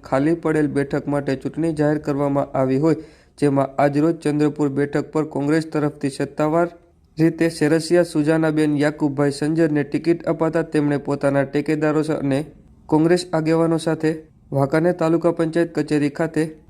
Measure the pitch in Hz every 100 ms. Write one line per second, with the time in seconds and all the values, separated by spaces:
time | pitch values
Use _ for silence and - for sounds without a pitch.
0 | - 135 151 165 165 156 147 135 139 147
1 | 143 143 135 135 135 147 165 156 147 151
2 | 147 139 143 139 139 135 131 131 160 151
3 | - - _ - 143 139 135 - 143 143
4 | 160 165 151 147 151 147 147 135 143 147
5 | 139 156 151 139 143 160 160 156 147 151
6 | 139 139 139 - 151 165 170 - _ _
7 | _ - 165 160 165 165 151 160 156 175
8 | 170 156 147 160 160 156 151 147 147 151
9 | 151 135 143 139 147 160 160 147 143 147
10 | 165 165 - 160 160 165 160 156 175 143
11 | 143 143 143 139 135 147 151 156 151 151
12 | 151 151 139 135 156 - - - - 156
13 | 165 175 - 160 156 160 165 160 165 160
14 | 156 160 - _ - 139 139 160 175 175
15 | 160 165 170 165 165 165 165 - 151 151
16 | 147 143 160 151 160 -